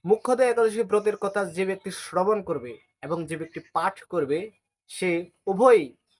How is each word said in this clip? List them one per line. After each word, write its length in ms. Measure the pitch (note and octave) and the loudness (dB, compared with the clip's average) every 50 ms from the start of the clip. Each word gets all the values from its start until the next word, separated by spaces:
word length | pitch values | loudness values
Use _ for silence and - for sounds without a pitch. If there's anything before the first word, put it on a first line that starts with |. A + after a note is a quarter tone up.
| - | 4
মোক্ষদা 400 | E3+ G#3+ A3 - B3 B3+ A#3+ C4 | 2 2 2 2 0 2 4 4
একাদশী 380 | A#3+ A#3 A#3 A3+ A3 G#3 A3+ | 2 4 2 2 2 2 0
ব্রতের 340 | A3 F#3+ G#3 G#3 G3+ G#3+ G#3 | -2 2 0 2 2 0 -2
কথা 280 | G#3 G#3 G3 G3 G#3 G3 | -2 -4 -4 -2 -4 -4
যে 220 | F3 D#3+ F3+ F#3+ | -4 -4 -4 -4
ব্যক্তি 240 | F#3 F#3+ F#3+ _ F#3+ | -4 -4 -6 _ -12
শ্রবণ 520 | F3+ - - - - F3+ F#3 G3+ G#3+ G#3 | -12 -10 -14 -4 -2 0 2 2 0 -2
করবে 360 | F#3 - E3 C#3 A#2 B2 A2+ - _ _ _ _ | -2 -6 -6 -6 -6 -10 -14 -16 _ _ _ _
এবং 240 | - C#3+ E3 E3+ E3 | -8 -6 -6 -6 -6
যে 100 | D3 E3 | -8 -8
ব্যক্তি 240 | D#3 D#3+ - - D#3+ - _ | -10 -10 -12 -12 -16 -16 _
পাঠ 300 | _ E3 E3+ F#3+ G3 - | _ -2 -2 -2 -4 -6
করবে, 480 | - _ F3+ E3+ D3 C3 D3 E3 G3+ A3 _ _ _ _ _ _ _ | -16 _ -2 -2 0 0 -2 -4 -4 -8 _ _ _ _ _ _ _
সে 440 | _ - - F#3+ F3+ E3+ E3+ F3+ - _ _ _ | _ -8 -4 -2 -2 -2 -2 -4 -10 _ _ _
উভয়ই 500 | G3 F#3+ F#3 B3 B3+ A#3+ G3 D3+ B2 - _ _ _ _ | -4 0 4 6 8 8 6 4 0 -10 _ _ _ _